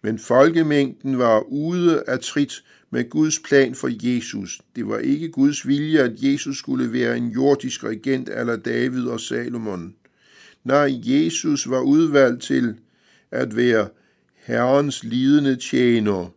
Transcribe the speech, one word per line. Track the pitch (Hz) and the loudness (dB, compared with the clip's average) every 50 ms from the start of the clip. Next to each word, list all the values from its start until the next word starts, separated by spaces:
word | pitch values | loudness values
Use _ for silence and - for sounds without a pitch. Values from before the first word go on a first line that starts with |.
Men | - 107 113 110 | -2 -4 -4 -4
folkemængden | - - 120 127 139 165 165 165 160 151 147 143 139 131 - _ - 135 135 123 | 0 4 6 6 6 6 6 2 2 4 2 2 2 0 -4 _ -6 -4 0 2
var | 123 117 110 107 - - | 4 4 4 2 2 -2
ude | 127 143 151 165 175 180 175 170 160 - - | -6 -4 -4 -2 -2 2 2 2 2 2 0
af | - 127 127 | -2 -4 -4
trit | - - - 151 143 139 - - _ _ _ _ _ _ | -4 -4 -2 -2 -2 -2 -4 -18 _ _ _ _ _ _
med | - 123 123 120 | -6 -6 -6 -2
Guds | - 151 156 156 147 - | 0 0 0 0 0 -4
plan | - - 147 139 135 123 131 | -2 4 4 4 4 4 0
for | - - 127 120 107 | -6 -4 -6 -4 -2
Jesus. | 113 123 123 120 117 - - 107 95 90 - - _ _ _ | -2 -2 -2 -2 -4 -6 -10 -10 -10 -10 -14 -18 _ _ _
Det | 120 113 101 | -8 -6 -6
var | 110 110 | -4 -4
ikke | 117 131 139 151 165 160 | 0 -2 -2 -2 -2 -6
Guds | 143 131 135 143 147 - - 127 | 0 2 2 2 2 0 -2 -2
vilje, | 139 143 147 156 156 151 | 0 0 0 2 4 4
at | 131 120 110 | 4 4 0
Jesus | - 131 139 139 147 - 139 139 131 | 0 0 0 0 0 -2 -8 -10 -8
skulle | - 143 135 127 127 117 | -6 -4 -2 -2 -2 -2
være | 113 127 120 120 120 | -2 -2 -2 -2 -2
en | 120 120 117 | -2 -4 -4
jordisk | 107 123 135 143 139 135 131 127 120 - 117 | -2 2 4 4 4 2 0 -8 -8 -8 -6
regent | 113 113 110 - 135 131 131 123 - | -8 -8 -6 -2 -2 -2 -2 -4 -8
a | 101 120 | -6 -4
la | 120 120 117 | -4 -4 -4
David | 113 - 117 117 120 123 127 123 127 120 | -4 -4 -4 -2 -2 -2 -2 -2 -4 -4
og | 120 117 113 | -4 -6 -6
Salomon. | - - 123 120 120 123 120 117 113 107 95 90 85 90 104 _ _ _ _ _ _ _ _ - - - _ _ _ | -6 -6 -6 -6 -6 -6 -8 -8 -6 -6 -8 -8 -10 -12 -16 _ _ _ _ _ _ _ _ -20 -20 -20 _ _ _
Nej, | 120 135 143 147 139 135 120 113 | 0 2 2 2 2 0 -4 -2
Jesus | 117 131 143 160 165 165 - - 160 147 139 - 127 | 0 2 2 2 0 -2 -4 -2 -2 -2 -2 -2 -2
var | 127 131 | -2 0
udvalgt | 127 135 143 156 165 156 143 139 135 123 123 123 | 2 4 4 4 4 2 2 2 2 0 0 -4
til | - - 139 131 123 113 104 - _ _ _ _ _ _ _ _ _ _ | -6 -2 -2 -2 -2 -2 -6 -8 _ _ _ _ _ _ _ _ _ _
at | - 123 127 120 107 | -6 -6 -6 -4 -2
være | 117 123 123 113 110 101 98 _ _ _ _ _ _ _ _ _ _ _ | 0 0 2 2 2 0 -2 _ _ _ _ _ _ _ _ _ _ _
Herrens | - 120 117 120 127 135 143 147 143 131 - - | -4 -2 0 2 2 2 2 2 0 -4 -8 -8
lidende | 113 120 127 131 135 143 147 143 135 131 | -4 -2 0 2 4 4 4 4 2 0
tjener | 123 - - - 123 123 120 117 117 107 104 101 92 87 85 _ | -2 -4 -2 0 2 4 4 4 2 2 0 0 -2 -4 -8 _